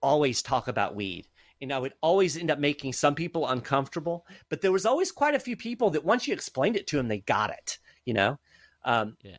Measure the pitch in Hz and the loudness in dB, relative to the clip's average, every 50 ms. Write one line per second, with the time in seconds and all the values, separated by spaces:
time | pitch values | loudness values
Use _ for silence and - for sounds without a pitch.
0 | - 135 147 151 147 135 117 - - - 135 123 - - 110 110 101 - - 104 | 0 2 4 4 4 2 2 -2 -2 -2 -2 -2 -2 -2 -2 0 -2 -2 -2 -4
1 | 104 95 87 85 90 - _ _ _ _ _ _ 139 131 139 131 127 139 - _ | -6 -6 -6 -8 -12 -16 _ _ _ _ _ _ -8 -6 -4 -4 -4 -6 -6 _
2 | - 160 185 196 190 170 135 160 175 156 147 143 143 147 147 - - 135 123 - | 2 4 4 4 4 4 2 0 -2 -2 0 2 0 0 0 -2 -4 -6 -2 2
3 | - 147 143 - 165 - - 170 147 127 127 123 - - 139 135 135 - - 170 | 2 2 2 2 -2 -4 -4 -2 -2 -2 -2 -4 -2 0 0 0 0 -2 -6 -6
4 | 151 170 170 170 - - - - - _ - - - 190 185 190 185 220 262 330 | -4 -4 -6 -6 -8 -14 -20 -20 -10 _ -4 0 2 2 2 2 2 2 2 2
5 | 381 - - - 285 294 294 269 - 247 240 - - 226 240 - 240 196 151 151 | 2 -2 0 0 0 2 2 0 -2 -4 -8 -8 -8 -8 -4 0 0 2 2 2
6 | 139 175 226 247 - 285 269 - - - - 131 127 196 233 208 - - - 143 | 2 2 2 2 0 -2 -4 -4 -6 -6 -4 -2 0 0 0 -2 -4 -2 -2 -2
7 | 127 117 107 101 - - 113 104 107 104 - - - - - - _ - - _ | 0 0 -2 -2 0 0 0 2 0 0 -4 -8 -10 -10 -10 -10 _ -20 -20 _
8 | _ 127 113 101 98 113 143 - _ _ _ _ _ _ _ _ - 131 120 117 | _ -2 0 2 2 2 0 -2 _ _ _ _ _ _ _ _ -2 0 0 2
9 | 107 107 - - - 101 95 | 0 -2 -6 -12 -20 -20 -20